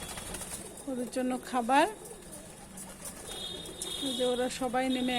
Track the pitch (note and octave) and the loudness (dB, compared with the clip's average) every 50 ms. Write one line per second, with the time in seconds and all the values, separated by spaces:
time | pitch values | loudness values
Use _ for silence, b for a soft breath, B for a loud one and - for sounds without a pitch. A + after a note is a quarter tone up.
0 | - - - - - - - - - - - - - - - - - C#4+ C4 A#3+ | -8 -8 -8 -8 -8 -8 -8 -8 -8 -8 -8 -10 -10 -10 -12 -8 -6 -4 -2 -2
1 | B3 A3 - C4 B3+ B3+ B3+ B3 - - - B3+ A#3 A3 C4 C#4 D#4+ G#4 G#4+ - | -2 -2 0 0 0 2 0 0 -2 0 0 2 4 6 8 8 8 8 4 -2
2 | - - - - - - - - - - - - - - - - - - - - | -10 -12 -14 -14 -14 -14 -14 -14 -14 -14 -14 -14 -14 -14 -12 -12 -12 -12 -12 -12
3 | - - - - - - - - - - F#5 - - - - - G4+ F4+ - - | -12 -12 -10 -10 -10 -10 -8 -8 -6 -6 -8 -8 -8 -10 -8 -6 -6 -4 -2 -2
4 | C#4+ C4+ B3+ A#3+ B3 B3 B3 A#3+ B3+ B3+ - - C4 B3+ A3+ B3+ C4 C4 B3+ B3 | 0 0 2 4 4 4 4 4 2 2 2 0 0 2 4 4 4 4 4 4
5 | B3+ B3+ B3 | 4 4 4